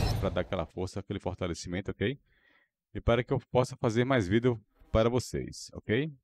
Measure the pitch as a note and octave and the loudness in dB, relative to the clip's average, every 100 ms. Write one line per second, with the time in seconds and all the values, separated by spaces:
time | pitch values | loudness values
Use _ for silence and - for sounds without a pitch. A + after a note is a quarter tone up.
0 | - - F#2+ F2+ F2 F#2 E2 - F#2 G2+ | 2 0 0 -2 -2 -4 -4 -4 -6 -6
1 | - G2 F#2 F2 F2+ D#2+ F#2+ F2+ G2 - | -6 -6 -6 -4 -4 -6 -6 -6 -4 -2
2 | G2+ C#3+ _ _ _ _ _ _ _ G#2 | -2 -2 _ _ _ _ _ _ _ -4
3 | - A#2 - B2+ - B2 B2+ B2+ B2 A2+ | 2 2 2 -2 0 0 2 0 0 2
4 | B2 C3 F2+ A2+ B2 A#2 _ _ _ A2 | 2 2 4 4 4 0 _ _ _ 2
5 | A#2 B2 - C#2 B1 - - - - A2+ | 4 2 -2 -4 -6 -10 -14 -10 -2 0
6 | D#3 C3+ | 0 -6